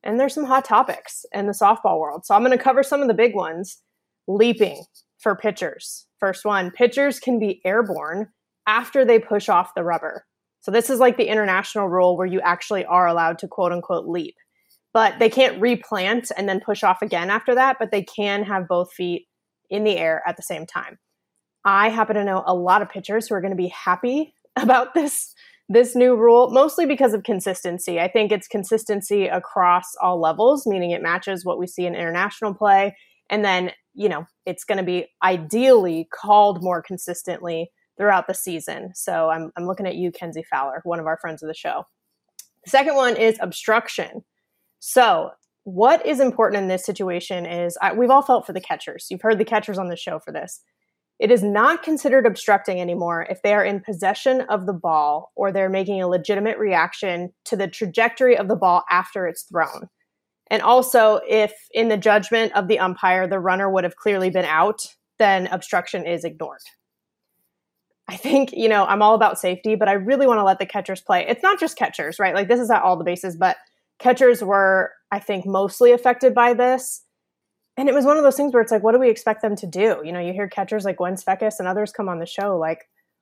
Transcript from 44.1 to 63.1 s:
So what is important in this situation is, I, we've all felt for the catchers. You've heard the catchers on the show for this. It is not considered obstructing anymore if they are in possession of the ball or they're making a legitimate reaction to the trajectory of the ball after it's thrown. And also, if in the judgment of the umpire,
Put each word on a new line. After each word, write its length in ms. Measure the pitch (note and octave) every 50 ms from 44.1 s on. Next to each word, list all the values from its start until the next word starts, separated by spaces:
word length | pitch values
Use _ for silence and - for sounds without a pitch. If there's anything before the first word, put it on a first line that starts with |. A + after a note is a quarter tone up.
| - - _ _ _ _ _ _ _ _ _ _ _ _
So 500 | - - - B3+ B3 A3+ F#3 D#3+ D#3+ - - _ _ _ _ _
what 420 | _ G3+ F#3 F3+ A3 B3+ D#4+ D#4+ D#4+
is 140 | - D4+ B3
important 420 | C#4 B3+ B3 B3 A3 - G#3 G3+
in 80 | G3 F#3
this 160 | F#3 F3+ -
situation 600 | - G3 - G3+ F#3 F3 F3+ F3 - F#3+ F3+ F3
is, 320 | E3+ F3 F3 F3 F3 F3 -
I, 120 | F3+ F#3+
we've 180 | E3 G#3+ B3 A#3+
all 120 | C4+ C#4
felt 240 | C#4+ - B3+ A3 -
for 60 | -
the 80 | F3 F#3
catchers. 460 | - - E3 D3+ - - - - - -
You've 120 | F#3 F3+
heard 160 | - A3 A3+ F#3+
the 60 | G#3+
catchers 340 | G#3+ A#3 G#3+ - - G3+ F#3
on 100 | F#3+ F3
the 80 | E3+
show 220 | E3+ - - E3 D#3
for 140 | _ -
this. 280 | D#3 D#3 C#3 F#3 - - _ _ _ _ _ _ _ _ _ _ _ _
It 120 | - G#3
is 120 | B3 A3
not 400 | F#3 G#3 G3+ G#3 A3+ C#4+ E4+ D#4+
considered 420 | - D#4+ D#4 C#4 - C#4+ A#3 C4+ A#3
obstructing 560 | A3+ F#3+ - - - G3+ G3 - - F#3+ F3+
anymore 460 | F3+ F3 F3 E3+ F3 E3+ E3+ E3 E3 -
if 140 | F#3+ F#3
they 100 | - G#3
are 100 | G#3 G#3
in 200 | G3 G3+ G3+ G3
possession 580 | F#3 - G3+ E3 G3 F#3+ G#3 - - C4+ B3+ C4 - -
of 160 | G#3+ G3+ F#3
the 80 | F#3
ball 600 | G3 E3 - E3+ D#3+ D#3 D3 D3 D3 D#3 - _ _
or 160 | - G3 G3
they're 160 | F3+ G3 F#3+ F#3+
making 320 | F#3+ G3 F#3+ F#3 G3+ F#3+
a 80 | F#3 F3+
legitimate 480 | F3+ F3+ - - G#3 G3 G#3 A3 A3
reaction 800 | - G#3+ G3+ F#3 E3 E3 F3+ - - - F#3+ F3 E3+ F3 F3+ _ _ _
to 120 | - A#3
the 120 | F#3+ G3 F3+
trajectory 720 | - - A3+ F#3 D#3+ A3+ A3+ - A#3 - C4 B3+ A#3+ -
of 100 | G3+ F#3+
the 80 | G#3+
ball 280 | E3+ G3 F#3 F3 F3 - -
after 380 | F3+ F3+ F#3 - - G3+ F#3
it's 160 | E3+ E3+ -
thrown. 480 | - _ E3+ E3+ D#3+ - - - - F#3 _ _ _ _ _ _ _ _ _ _ _ _
And 120 | - A3
also, 580 | - A3 A#3+ B3+ B3 B3+ - A#3+ A3 A3 G#3+ - - -
if 240 | G#3 A3 G#3+ G#3 G#3+ - _ _ -
in 140 | A3 A3+ A3+
the 100 | G#3+ G3+
judgment 580 | - A3 G#3 G#3+ G3 - A#3 A3+ A3+ G#3+ -
of 120 | G3+ G3 F3
the 100 | A3 -
umpire, 500 | F#3 F#3 F#3 - - F#3